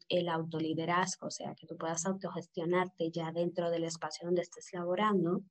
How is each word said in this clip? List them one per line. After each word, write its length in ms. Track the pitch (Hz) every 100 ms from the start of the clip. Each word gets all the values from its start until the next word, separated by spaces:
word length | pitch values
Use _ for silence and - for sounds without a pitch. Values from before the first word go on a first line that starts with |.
| -
el 200 | 180 170
autoliderazgo, 1000 | 165 165 160 160 160 165 175 185 - 151
o 20 |
sea, 240 | - 147
que 140 | 151 156
tú 80 | 170
puedas 280 | 165 165 190
autogestionarte 1080 | 190 175 180 170 180 165 175 185 - 165
ya 180 | 165 160
dentro 400 | 165 175 175 170
del 140 | 165
espacio 420 | 165 - 156 - 175
donde 160 | 180
estés 300 | 170 - -
laborando. 720 | 180 175 180 214 196 165 185 -